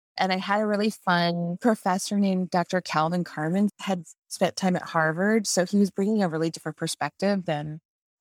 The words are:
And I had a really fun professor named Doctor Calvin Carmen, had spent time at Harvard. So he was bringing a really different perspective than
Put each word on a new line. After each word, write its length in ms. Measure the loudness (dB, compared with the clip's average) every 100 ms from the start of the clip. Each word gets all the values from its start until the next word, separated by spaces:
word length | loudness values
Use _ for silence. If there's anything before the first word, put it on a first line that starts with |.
| _ -2
And 160 | 0
I 20 | 0
had 240 | 0 0
a 60 | 2
really 240 | 0 0
fun 680 | -2 0 2 2 0 -4 0
professor 560 | 0 2 0 -2 -2 0
named 320 | 2 0 0
Doctor 320 | 0 0 -2
Calvin 420 | 0 0 0 0
Carmen, 460 | -4 -4 -2 2 0 0
had 240 | -4 -4 -6 -20 _
spent 280 | -2 -2 0
time 200 | 0 0
at 60 |
Harvard. 640 | -2 0 0 2 2 2 2
So 180 | 0
he 140 | 2 2
was 120 | 2
bringing 320 | 2 0 2
a 60 | 0
really 220 | 0 -2
different 260 | -2 -10 -6
perspective 680 | -6 -4 -6 -2 0 0 -2
than 340 | -4 -6 -12 -16 _ _ _